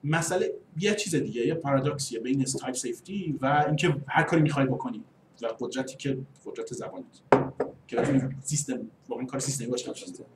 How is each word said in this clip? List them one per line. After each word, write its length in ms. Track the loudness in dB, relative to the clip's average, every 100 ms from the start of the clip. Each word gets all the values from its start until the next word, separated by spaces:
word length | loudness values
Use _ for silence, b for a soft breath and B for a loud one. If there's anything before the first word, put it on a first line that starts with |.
مسئله 500 | 2 0 2 2 0 -2 -10 -2
یه 160 | 0 0
چیز 200 | 2 0
دیگه، 320 | 0 0 0
یه 60 |
پارادوکسیه 680 | 0 2 2 2 -2 -4 -4
بین 240 | 0 2
تایپ 320 | 2 -2 -4 -4
سیفتی 640 | -4 -6 -6 -6 -2 0
و 220 | 2 4 4
اینکه 280 | 4 2 2 0
هر 160 | 2
کاری 180 | 4 6
می‌خوای 240 | 6 4 2
بکنی 380 | 2 -2 -6 -12 _ _ -6
و 60 | -6 -4
قدرتی 360 | -4 -4 -6 -4
که 200 | -2 -2 -4 -12 -12
قدرت 280 | -8 -8
زبانت 320 | -6 -8 -10 -14 -18 4 4 4 -4 -6 -6 -4
که 80 | 0
بتونی 400 | 2 2 0 -6
سیستم 460 | -2 -2 -2 -4 -6 -14 -10
واقعاً 160 | -6 -4
کار 140 | -4
سیستمی 280 | -4 -4 -2
باشه 220 | -2 -4
انجام 200 | -8 -12
بده. 140 | -14 -18